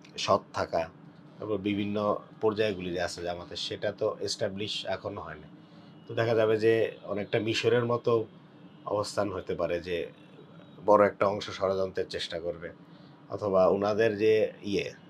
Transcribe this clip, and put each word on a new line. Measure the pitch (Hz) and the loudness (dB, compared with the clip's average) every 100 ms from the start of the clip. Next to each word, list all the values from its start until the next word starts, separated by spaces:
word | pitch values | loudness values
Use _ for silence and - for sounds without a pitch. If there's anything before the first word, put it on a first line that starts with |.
| - - | -16 -4
সৎ | - 98 - 101 | 2 2 0 -6
থাকা, | 90 87 82 - - - - - | -2 -2 -4 -8 -20 -20 -20 -12
তারপর | 104 101 101 | -6 -4 -2
বিভিন্ন | 101 104 104 104 - - - | -2 -2 -2 0 -2 -6 -4
পর্যায়গুলি | 110 104 107 92 90 87 | 0 0 0 -2 -4 -4
যে | 87 | -4
আছে | - 85 | -4 -6
জামাতের | 87 90 - - | -8 -10 -10 -8
সেটা | 101 107 98 | -6 -6 -2
তো | 107 - 101 | -4 -2 -6
এস্টাবলিশ | - 104 98 104 - - | -4 -6 -4 -8 -6 -6
এখনো | 95 104 101 80 | -6 -6 -10 -12
হয়নি। | 78 76 - - - - - - | -14 -16 -20 -20 -20 -20 -20 -6
তো | 117 | -2
দেখা | 117 113 | 2 4
যাবে | 110 110 | 4 4
যে | 110 113 104 - - | 4 4 2 -2 -8
অনেকটা | 98 98 113 107 | -6 -2 -2 0
মিশরের | 110 117 120 120 | 0 2 2 2
মতো | 120 120 117 107 - - - - - - | 0 0 0 0 -10 -20 -20 -20 -14 -4
অবস্থান | 104 104 - 101 92 | -4 -2 -2 -4 -4
হতে | 87 85 | -6 -4
পারে | 85 87 85 | -2 -2 -4
যে | 87 - - - - - - - - 98 | -6 -6 -12 -20 -20 -20 -20 -20 -4 4
বড় | 104 101 | 6 6
একটা | - 101 | 4 0
অংশ | 101 104 95 | 0 -6 -2
ষড়যন্ত্রের | 95 95 95 90 90 | -2 0 -2 -4 -6
চেষ্টা | 85 - 85 85 | -6 -6 -6 -6
করবে, | 82 82 - - - - - - | -8 -10 -16 -20 -20 -20 -20 -12
অথবা | 107 104 95 92 98 | -6 2 4 6 6
ওনাদের | 101 104 113 101 | 4 4 2 4
যে | 110 107 98 - 101 | 4 6 4 -2 -4
ইয়ে | 98 - - - | -2 -4 -8 -18